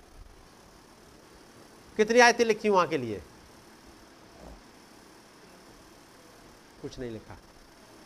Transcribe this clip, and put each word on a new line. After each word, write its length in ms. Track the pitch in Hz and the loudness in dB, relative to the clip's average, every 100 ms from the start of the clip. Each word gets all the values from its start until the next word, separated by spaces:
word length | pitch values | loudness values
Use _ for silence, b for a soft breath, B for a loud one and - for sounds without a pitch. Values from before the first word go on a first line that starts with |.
| - - - - - - - - - - - - - - - - - - - - | -20 -20 -20 -20 -20 -20 -20 -20 -20 -20 -20 -20 -20 -20 -20 -20 -20 -20 -14 -4
कितनी 240 | 214 233 | 2 6
आयतें 240 | 240 240 | 6 4
लिखी 240 | 233 214 214 | 0 0 0
वहां 180 | 196 160 | 0 0
के 120 | 151 | -2
लिए? 240 | 120 98 - - - - - - - - - - - - - - - - - - - - - - - - - - - - - - - - - - - - | -6 -10 -14 -20 -20 -20 -20 -20 -20 -20 -20 -20 -20 -20 -20 -20 -20 -20 -20 -20 -20 -20 -20 -20 -20 -20 -20 -20 -20 -20 -20 -20 -20 -20 -20 -20 -20 -20
कुछ 160 | 139 - | -18 -14
नहीं 120 | 123 | -12
लिखा। 280 | 110 - 98 - - - - - - | -14 -16 -20 -20 -20 -20 -20 -20 -20